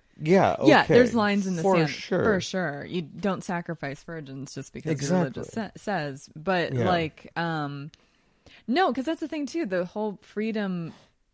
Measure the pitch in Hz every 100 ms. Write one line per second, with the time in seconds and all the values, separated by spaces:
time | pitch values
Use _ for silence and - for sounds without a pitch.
0 | _ - 151 190 117 - 302 254 - 196
1 | 247 233 208 202 190 175 190 180 151 -
2 | - 180 - 104 - 190 170 143 - 170
3 | 147 - 202 180 - 175 175 160 139 135
4 | - 165 139 135 127 - 131 - 143 143
5 | 143 180 151 - - - 208 - - 190
6 | 147 135 - 156 160 185 160 131 117 175
7 | 160 - - - 170 160 143 143 147 -
8 | _ _ _ _ _ - - 277 381 254
9 | 262 - 311 320 277 330 247 185 180 208
10 | 214 196 - - 220 214 196 180 165 -
11 | _ _ _